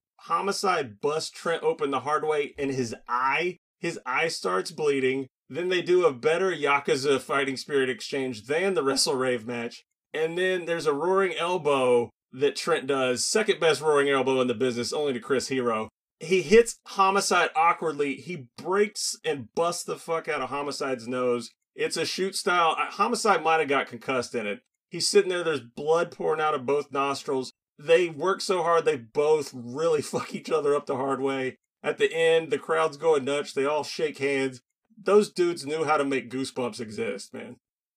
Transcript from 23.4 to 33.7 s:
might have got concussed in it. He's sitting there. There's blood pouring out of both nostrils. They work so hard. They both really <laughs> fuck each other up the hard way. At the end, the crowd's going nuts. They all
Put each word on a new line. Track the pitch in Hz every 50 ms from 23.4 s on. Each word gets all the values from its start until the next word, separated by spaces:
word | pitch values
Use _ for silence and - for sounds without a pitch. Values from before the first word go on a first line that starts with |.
| 156
might | 160 160 160
have | 156 135
got | 143 135 123 -
concussed | 123 113 - - 135 123 120 - -
in | 120 107 104
it. | 101 - - _ _ _ _ _
He's | - 170 - -
sitting | - 202 185 185
there. | 180 175 170
There's | 165 156 131
blood | 113 120 - - 147 151 160 170 175 170
pouring | - - 170 165 156 151
out | 156 156 151
of | 139 127
both | 127 143 147 143 -
nostrils. | - 139 135 143 139 135 - - 143 131 127 - - _ _ _ _ -
They | 147 151 165 175 180 165
work | 156 135 156 185 196 -
so | - - 196 180 160
hard. | 170 170 165 156
They | 156 151
both | 131 117 110 - 143 147 151 156 156 139 - -
really | 131 117 120 123 143 160 170 - 220
<laughs> |
fuck | - - - 160 - - -
each | 185 - -
other | 160 156 143 147 143
up | 143 143
the | - 143
hard | 123 135 139 139 127
way. | 135 135 135 135 131 127 - - _ _ _ _ -
At | 147 147 -
the | 147 139 156
end, | 160 165 165 165 165 165 147
the | 143 135
crowd's | - - 160 160 160 156 143 143
going | 151 165 156 143 131
nuts. | 131 143 147 143 -
They | - 139 135
all | 143